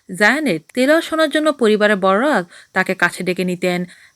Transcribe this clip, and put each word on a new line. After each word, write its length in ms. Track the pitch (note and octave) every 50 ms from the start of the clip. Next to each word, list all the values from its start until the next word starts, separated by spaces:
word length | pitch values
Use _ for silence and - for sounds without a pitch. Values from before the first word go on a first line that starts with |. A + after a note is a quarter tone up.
| _ - F#3+ E3+
জায়ানের 400 | G#3 G#3 B3 D4+ D#4+ B3 E3+ D#3+ - _ -
তেলাওয়াত 300 | B3+ B3+ C#4 D#4 E4+ D#4+
শোনার 260 | - D#4+ D#4 D#4+ D4
জন্য 220 | - D#4 D4+ D#4
পরিবারের 440 | D4 - A#3+ G#3+ G#3+ G3 G#3 G#3 G#3+
বড়রা 480 | F#3+ F#3 F#3+ F#3+ G3+ C4 D#4 C#4 G3 F3 - - - - _ -
তাকে 220 | F#3+ F#3 - F#3
কাছে 280 | F#3 F3+ E3+ - - F#3
ডেকে 200 | F3+ F3+ F3+ F3+
নিতেন। 420 | F3+ F3+ F3+ F#3 F3+ F3 F3+ F3+ - - - - _ _